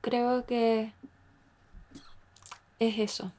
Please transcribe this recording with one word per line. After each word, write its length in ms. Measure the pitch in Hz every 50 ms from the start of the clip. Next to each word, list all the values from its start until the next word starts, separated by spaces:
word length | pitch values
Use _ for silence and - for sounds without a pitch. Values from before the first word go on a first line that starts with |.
creo 440 | - 233 226 240 240 247 254 247 247
que 460 | - 247 233 226 226 226 220 220 220 214 - - - _ _ - _ - _ _ _ _ _ _ - - - - _ - - - - - - - _ _ - - - - - _ _ _ _
es 200 | 226 226 208 214
eso. 320 | 214 208 - - - 185 -